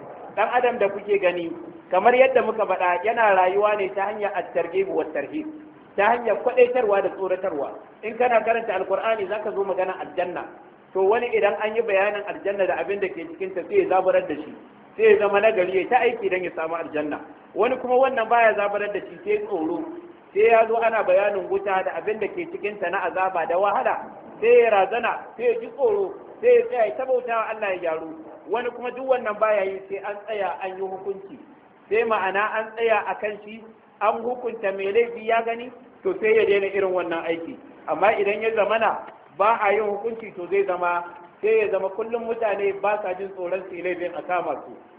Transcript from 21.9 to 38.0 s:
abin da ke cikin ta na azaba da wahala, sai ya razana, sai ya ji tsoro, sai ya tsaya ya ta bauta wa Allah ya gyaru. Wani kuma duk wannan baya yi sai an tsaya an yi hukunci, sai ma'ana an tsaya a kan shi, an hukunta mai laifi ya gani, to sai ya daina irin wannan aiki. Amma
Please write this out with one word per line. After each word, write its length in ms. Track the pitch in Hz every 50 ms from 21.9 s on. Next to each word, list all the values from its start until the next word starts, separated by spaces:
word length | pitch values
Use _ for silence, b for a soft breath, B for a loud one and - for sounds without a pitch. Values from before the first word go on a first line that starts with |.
| -
abin 220 | 165 165 196 220 214
da 80 | 202 185
ke 160 | - 180 170 160 -
cikin 260 | - - 208 208 202
ta 120 | 190 170
na 100 | 180 196 180 175
azaba 380 | 156 185 190 190 180 175 165
da 100 | 160 165 185
wahala, 460 | 202 202 202 247 247 214 170 - - - - - - - - -
sai 200 | 208 233 240 240 233
ya 80 | 226
razana, 540 | 214 196 185 185 214 240 233 208 160 - - - -
sai 80 | - 233
ya 160 | 240 220 -
ji 80 | 226 - -
tsoro, 400 | - 269 226 202 202 196 180 - - - - - - 220
sai 120 | 240 240 233
ya 40 | -
tsaya 180 | - 247 247 220
ya 80 | 202 -
ta 80 | - 254
bauta 300 | 262 262 240 240 233 233
wa 120 | 226 214 220
Allah 200 | 220 220 214 196 185
ya 60 | 180
gyaru. 340 | 175 165 160 160 165 160 156 - - - - - - -
Wani 200 | 190 240 247 240
kuma 200 | 240 233 240 247
duk 180 | 240 247 269 262
wannan 300 | 254 247 233 214 208 208
baya 260 | 220 214 214 202 190
yi 160 | 190 190 190 - -
sai 80 | 196 190 196
an 120 | 208 208 208 -
tsaya 320 | - 220 202 190 180 170 -
an 160 | 190 190 185
yi 40 | 190 196
hukunci, 560 | 190 190 - 202 202 196 190 - - 147 - - - - - - - _ _ _ -
sai 160 | 190 226 233
ma'ana 480 | 226 220 202 185 190 185 196 214 214 208
an 140 | 220 220 220 220
tsaya 240 | 226 233 226 220 208 - 196
a 60 | 185
kan 220 | - 208 214 208 202 -
shi, 200 | 208 220 226 220 - - _ _ _ _ -
an 200 | 208 220 233 233 226
hukunta 500 | 240 254 247 254 226 214 - - 190 196
mai 160 | 196 196 196 202
laifi 320 | 233 240 233 233 220 220
ya 140 | 220 226 226 226
gani, 300 | 226 233 233 247 254 - - - - - - -
to 100 | 190 175 -
sai 160 | - 214 220
ya 80 | 220 202
daina 220 | 190 202 196 196 196
irin 240 | 196 202 190 185 180
wannan 320 | 180 170 170 165 165 156
aiki. 320 | 165 170 165 165 160 131 - - - - - - -
Amma 240 | 156 156